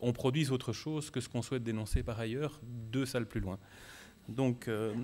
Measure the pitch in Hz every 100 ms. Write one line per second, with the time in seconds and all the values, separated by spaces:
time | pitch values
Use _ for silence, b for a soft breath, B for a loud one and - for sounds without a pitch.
0 | 123 120 131 143 135 127 - 110 156 156
1 | 143 131 127 123 113 131 113 110 107 127
2 | 123 110 113 123 147 - 117 120 113 131
3 | 131 123 113 113 92 95 B B B B
4 | B B - 113 131 123 120 107 110 110